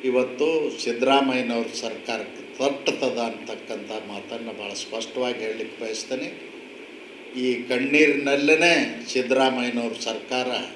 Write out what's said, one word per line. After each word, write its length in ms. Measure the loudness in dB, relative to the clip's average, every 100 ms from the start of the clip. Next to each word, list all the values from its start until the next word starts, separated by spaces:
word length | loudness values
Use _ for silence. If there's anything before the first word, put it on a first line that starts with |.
| 4
ಇವತ್ತು 380 | 2 2 2 2 2 0 -2
ಸಿದ್ದರಾಮಯ್ಯನವ್ರ 840 | -2 2 6 6 6 2 0 0 -2 -4
ಸರ್ಕಾರಕ್ಕೆ 640 | -6 -6 -6 -6 -6 -12 -14 0
ತಟ್ಟುತ್ತದೆ 600 | 0 2 -2 0 -2 0 -2
ಅಂತಕ್ಕಂಥ 640 | -4 -10 -12 -8 -10 -6 -8 -8
ಮಾತನ್ನು 420 | -10 -8 -8 -8 -8
ಭಾಳ 120 | -8 -8
ಸ್ಪಷ್ಟವಾಗಿ 580 | -6 -6 -6 -2 -2 -2 -4
ಹೇಳಲಿಕ್ಕೆ 320 | -4 -6 -6
ಬಯಸ್ತೇನೆ. 480 | -6 -6 -4 -4 -6 -10 -14 -16 -16 -16 -16 -16 -18 -18 -10 -2 0
ಈ 20 | 0 0
ಕಣ್ಣೀರಿನಲ್ಲೇ 1000 | 0 4 6 6 6 2 4 6 6 6 6 2 -4 -2
ಸಿದ್ದರಾಮಯ್ಯನವ್ರ 840 | 0 4 4 4 2 0 0 -2 -4 -6
ಸರ್ಕಾರ 380 | -6 -4 -2 0 -4 -6